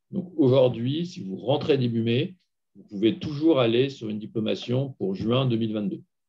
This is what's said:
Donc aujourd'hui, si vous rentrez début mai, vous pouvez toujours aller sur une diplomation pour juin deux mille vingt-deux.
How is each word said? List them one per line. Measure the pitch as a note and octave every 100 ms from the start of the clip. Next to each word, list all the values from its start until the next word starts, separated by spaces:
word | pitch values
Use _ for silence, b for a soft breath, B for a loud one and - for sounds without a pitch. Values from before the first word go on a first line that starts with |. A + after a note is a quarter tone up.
| _
Donc | - - -
aujourd'hui, | C3+ C3 B2+ A2+ A#2+ D3+ F3
si | -
vous | G2 F#2+
rentrez | G#2 D3 - C3+
début | B2 A#2
mai, | A2+ A#2+ F3+ - _ _ _
vous | -
pouvez | - G#2 A2 G2
toujours | - D3 D#3 C#3+
aller | A#2 A#2 C#3
sur | - A2
une | G#2+
diplomation | G#2 - G#2+ G2 - B2 C3+ -
pour | G2
juin | F#2+ G#2+ B2 C3+
deux | A2+
mille | A2+
vingt-deux. | G#2+ G2+ - - _